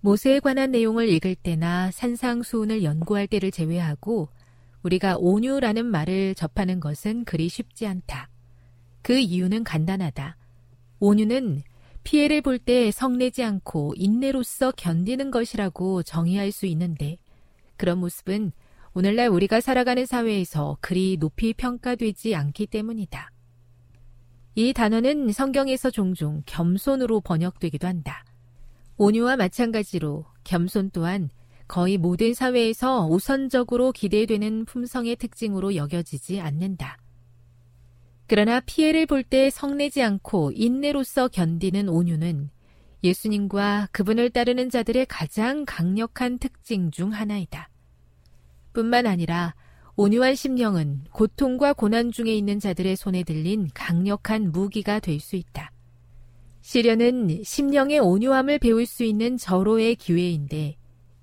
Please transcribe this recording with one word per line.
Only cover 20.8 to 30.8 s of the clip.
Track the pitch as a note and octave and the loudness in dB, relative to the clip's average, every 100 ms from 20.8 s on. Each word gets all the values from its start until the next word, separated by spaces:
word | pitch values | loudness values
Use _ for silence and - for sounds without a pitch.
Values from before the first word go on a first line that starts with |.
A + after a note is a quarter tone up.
그리 | - F3+ F#3+ F#3 | -2 0 0 0
높이 | D#3 - A3 | -2 -2 -2
평가되지 | A3+ B3+ A#3+ B3 B3 A3+ G3+ A3+ | -2 -4 -4 -4 -2 -2 -4 -4
않기 | F#3 C#3+ C#3+ G#3 | -2 -2 -4 -6
때문이다. | A3 G#3+ A3+ F#3+ - - - _ _ _ - - - - - - - - | -4 -6 -6 -8 -10 -16 -20 _ _ _ -20 -20 -20 -20 -20 -20 -20 -10
이 | - A#3 | 0 0
단어는 | C4+ A3 A3+ B3 D4 B3+ | 2 2 4 2 2 0
성경에서 | G#3 C#4 C4+ C4+ C4 C4+ | 0 0 0 0 0 -2
종종 | A#3 F#3+ F#3 D3+ D3+ D3 | 0 -2 0 -4 -4 -8
겸손으로 | - E3+ F#3+ - C4+ B3 A3 | -2 0 0 0 0 2 0
번역되기도 | - E3 F3 - E3+ C#3+ F3+ | 0 -2 -2 -4 -6 -4 -4
한다. | F#3 D3 - - - - _ - - - - | -4 -8 -14 -18 -20 -20 _ -20 -20 -20 2
온유와 | G3+ G#3+ A#3+ C4 | 4 4 2 2
마찬가지로 | F#3 - A#3 A3 G#3 F3+ D3+ D3 D#3 - | 0 0 -2 0 -2 -4 -4 -6 -10 -18
겸손 | - F3 F3 G#3+ | -4 0 0 0